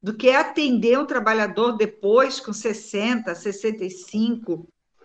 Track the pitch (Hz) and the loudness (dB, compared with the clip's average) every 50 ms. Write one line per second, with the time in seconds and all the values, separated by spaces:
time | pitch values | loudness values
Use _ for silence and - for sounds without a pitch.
0 | - 190 220 214 254 254 262 285 311 311 - 320 302 277 247 220 190 233 247 269 | -8 -8 -8 2 4 4 6 4 2 0 -2 -2 0 2 2 2 4 4 4 4
1 | 294 285 294 247 208 214 220 220 214 202 180 208 226 240 240 214 220 - - - | 2 -2 -4 -2 0 2 2 2 0 0 0 0 0 0 2 0 -2 -2 -2 -4
2 | - 202 214 247 269 269 269 - - 220 208 - - 233 208 - - - - 202 | 0 4 6 6 4 4 0 -8 -8 -10 -10 -6 -4 -6 -6 -6 -10 -8 -4 -2
3 | 208 233 247 226 - 185 170 170 - 208 196 - - 220 214 214 185 185 185 - | -2 0 -2 -2 -4 -6 -8 -6 -6 -8 -8 -4 -4 -4 -4 -2 -6 -8 -8 -12
4 | - - - 214 220 240 233 226 - - 170 160 - - _ _ _ _ _ _ | -18 -6 -2 0 0 0 0 -4 -4 -6 -6 -6 -6 -18 _ _ _ _ _ _